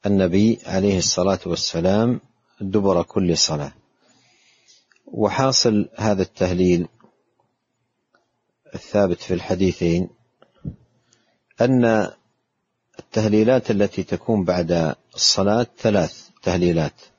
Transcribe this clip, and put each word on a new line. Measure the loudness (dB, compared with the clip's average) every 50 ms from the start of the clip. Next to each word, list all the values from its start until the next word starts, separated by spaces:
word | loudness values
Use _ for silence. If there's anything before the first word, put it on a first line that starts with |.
| 0
النبي | 2 2 2 2 2 2 2 2 2 2 0 -6
عليه | -6 -4 0 0 2 0
الصلاة | 0 -2 -2 -2 0 0 0 0 -2 -4
والسلام | -6 -6 -4 -6 -6 -4 -2 0 0 2 2 2 0 -2 -4 _ _ _ _ _ _ _ _
دبر | -10 -2 -2 0 2 2 2 0 -2
كل | _ -2 -2 0 0 0
صلاة. | 0 -2 -2 -2 -6 -8 -10 -14 _ _ _ _ _ _ _ _ _ _ _ _ _ _ _ _ _ _ _ -20 _ _ _ _ _ _
وحاصل | -14 -4 -2 -2 0 0 0 0 0 0 2 2 2 2 0 -2 -4 -6
هذا | -4 -2 -2 0 0
التهليل | -2 -4 _ -4 -4 -2 0 0 2 2 2 2 -2 -6 _ _ -20 _ _ _ _ _ _ _ _ _ _ _ _ _ _ _ _ _ _ _ _ _ _ _ _ _ _ _ _ _ _ _ _ -18 -18
الثابت | -18 -14 -2 0 0 2 0 -2 -6
في | -4 -6 -6
الحديثين | -6 -2 -4 -2 0 0 0 0 0 -2 0 0 0 -2 -6 _ _ _ _ _ _ -20 _ _ _ -14 -14 -14 _ _ _ _ _ _ _ _ _ _ _ _ _ _ _ _ 0
أن | 0 2 4 4 4 4 2 2 0 -2 -6 _ _ _ _ _ _ _ _ _ _ _ _ _ _ _ _ -20
التهليلات | -20 _ -4 -2 0 2 2 2 4 4 2 0 0 -2
التي | 0 0 0 -2 -2 -8 -6
تكون | -6 -8 -6 -2 -2 -2 0 0
بعد | 0 -2 -2 0 0 0 0 0 -2 -4 _ _ _ _
الصلاة | -4 -2 0 0 0 0 0 0 0 -2 -4 _
ثلاث | -4 -2 0 0 0 -2 -2 -6 -16 -20 _ _ _ -4
تهليلات. | -4 -2 0 0 0 0 0 -2 -4 _ _ -20 _ _